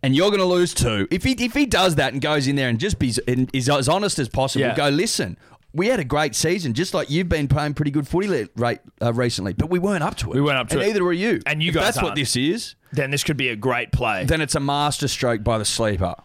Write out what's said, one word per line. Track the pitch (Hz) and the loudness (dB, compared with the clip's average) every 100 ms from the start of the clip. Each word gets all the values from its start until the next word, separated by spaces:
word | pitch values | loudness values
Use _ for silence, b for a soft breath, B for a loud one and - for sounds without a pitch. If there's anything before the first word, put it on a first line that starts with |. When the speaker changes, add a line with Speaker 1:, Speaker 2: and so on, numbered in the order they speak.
Speaker 1:
And | 135 | 2
you're | 135 196 | 4 4
gonna | 202 | 4
lose | 180 180 180 | 4 4 2
too." | - 127 107 98 | 2 0 0 0
If | 165 | 0
he, | 262 | 0
if | 254 240 | 0 0
he | 269 277 | 0 2
does | 185 185 147 | 4 4 2
that | 135 | 0
and | 135 | 0
goes | 151 151 131 | 0 0 2
in | 143 | 0
there | 131 | 0
and | 113 | 0
just | 180 - | -2 0
be, | 135 110 117 | -2 -2 0
and | 127 127 | 0 0
is | 131 123 | 0 0
as | 147 127 | 2 2
honest | 175 202 - | 2 0 -2
as | 127 | -2
possible, | - 135 - 127 | -2 -2 0 0
Speaker 2:
Yeah. | 110 | 2
Speaker 1:
go, | 143 | 2
"Listen, | 143 220 - 117 85 b b b | 2 0 -2 -4 -6 b b b
we | 151 202 | -2 0
had | 254 | 0
a | |
great | 131 147 151 110 | 0 0 0 0
season, | 160 190 160 | 0 0 0
just | 113 185 | -2 -2
like | 180 139 | -2 0
you've | 151 180 | -2 0
been | 165 139 | 0 2
playing | 143 147 147 | 2 0 -2
pretty | 147 | -2
good | 143 139 | -2 0
footy | 170 208 | -2 0
le-, | 156 104 - | -2 -2 -2
rate, | 120 117 - _ | -2 -2 -10 _
uh, | 120 | -2
recently," | 117 120 - 95 | 0 0 -2 -6
but | 92 156 | -6 -2
we | 180 | -2
weren't | 190 190 | 0 0
up | 160 220 | -2 -4
to | 104 | -4
it. | 131 | 0
Speaker 2:
We | |
weren't | 147 135 | 2 0
up | 117 | 0
to | 143 | 0
Speaker 1:
And | |
Speaker 2:
it. | 202 | 2
Speaker 1:
neither | 208 180 | 2 0
are | |
you. | 175 214 190 - | 0 0 0 -2
Speaker 2:
And | 151 | -2
you | 165 | 0
Speaker 1:
If | 151 | 2
Speaker 2:
guys | 196 | 0
Speaker 1:
that's | 165 | 0
what | 147 | -2
Speaker 2:
aren't. | 139 | -2
Speaker 1:
this | 131 123 | -2 0
is, | 139 220 - - _ | 0 0 -6 -16 _
Speaker 2:
Then | 135 135 | -4 -2
this | 139 | -2
could | - 143 | -2 0
be | 131 | -2
a | 110 | -2
great | 127 123 117 | -2 -2 -2
play. | - 120 101 127 | 0 0 0 0
Speaker 1:
then | 160 | 0
it's | 147 156 | 0 -2
a | |
masterstroke | 139 143 147 - 147 - 127 117 | 0 0 0 0 -4 0 0 0
by | 107 113 | 0 0
the | 104 | 0
sleeper | - 113 98 92 - | 0 0 0 -2 -4